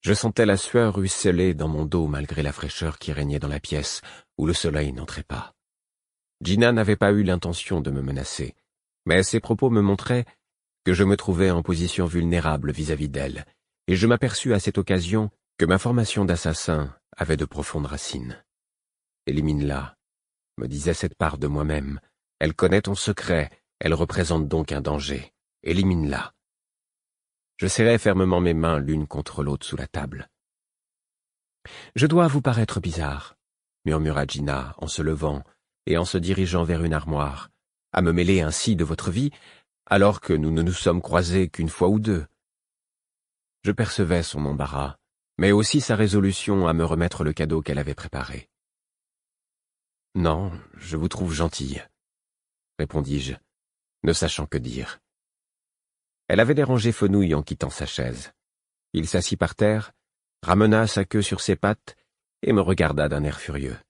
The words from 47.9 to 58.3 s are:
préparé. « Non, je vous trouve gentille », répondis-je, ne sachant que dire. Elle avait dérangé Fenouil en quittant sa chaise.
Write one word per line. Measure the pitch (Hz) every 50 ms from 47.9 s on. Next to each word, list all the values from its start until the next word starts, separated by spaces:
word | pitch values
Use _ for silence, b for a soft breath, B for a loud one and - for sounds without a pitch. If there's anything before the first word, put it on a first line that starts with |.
| 69
préparé. « | - - - - 69 65 - 67 62 - _ _ _ _ _ _ _ _ _ _ _ _ _ _ _ _ _ _ _ _ _ _ _ _ _ _ _ _ _ _ _ _ _ _
Non, | 92 87 80 78 80 98 95 85 - - - -
je | - - 87 82
vous | 78 80
trouve | 87 - - 90 87 80
gentille », | 73 85 82 - - 69 67 67 - - _ _ _ _ _ _ _ _ _ _ _ _ _ _ _ _ _ _ -
répondis-je, | 76 71 - 78 71 67 71 71 65 65 64 - _ _ _ _ _ _ _ _ _ _ _ _ -
ne | - 82
sachant | - - 78 - - 80
que | - - 71
dire. | 60 62 60 64 62 - - - _ _ _ _ _ _ _ _ _ _ _ _ _ _ _ _ _ _ _ _ _ _ _ _ _
Elle | _ 85 98
avait | 117 120 147
dérangé | 139 143 127 127 120 104 117
Fenouil | 110 - 107 98 98 101 98 87 78
en | 73 73
quittant | - 78 - - 65
sa | - - 73
chaise. | 69 - - 65 62 60 64 67 -